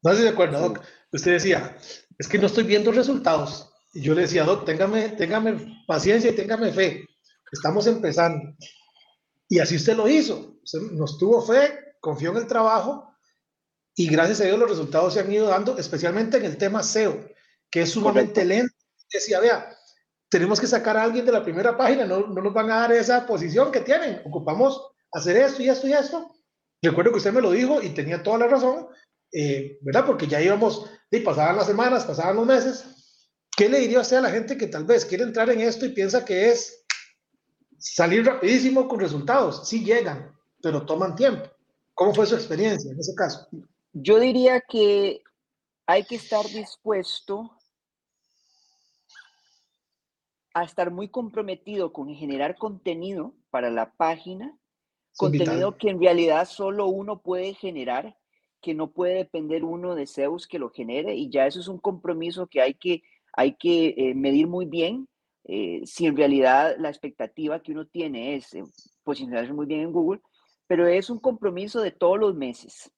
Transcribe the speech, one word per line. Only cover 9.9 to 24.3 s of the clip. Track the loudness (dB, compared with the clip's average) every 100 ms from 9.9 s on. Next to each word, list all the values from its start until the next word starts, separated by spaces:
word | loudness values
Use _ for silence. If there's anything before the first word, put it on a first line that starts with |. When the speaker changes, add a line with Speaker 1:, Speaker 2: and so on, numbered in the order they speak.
| 2
Speaker 1:
lo | 4
hizo. | 4 2 -4 -10 -20
Usted | -10 -10 -8
nos | -6 -6 -2
tuvo | 2 2
fe, | 4 4 4 0 -18 _
confió | -8 -4 -2
en | -4
el | -2
trabajo | 2 2 2 -2 -8 -12 _ _ _ _ _ _ _ _ -4
y | 2
gracias | 4 2 2
a | 2
Dios | 4
los | 2
resultados | 0 -2 0 2
se | 0
han | 0
ido | 0 2
dando, | 2 0 -4
especialmente | -6 -4 -2 0 2 0
en | 0
el | -2
tema | -2 -2
seo, | -2 0 0 -2 -10 -20 _ _ _
que | -2
es | 0
sumamente | 0 2 2 2 2
Speaker 2:
Correcto. | 2
Speaker 1:
lento. | 2 0 _ _ _ _
Decía, | -6 -2 2
"Vea, | 4 2 -4 -20 _ _ _ _ _
tenemos | 0 2 0
que | 2
sacar | 0 2 0
a |
alguien | 0 0 2
de |
la | 0
primera | 0 0 0 2
página, | 2 2 0
no, | -2 -2
no | -4
nos | -2
van | 0 0
a | 0
dar | 4
esa | 2 4 0 0
posición | -4 0 2 2
que | 0
tienen, | 2 0 0 -6
ocupamos | -8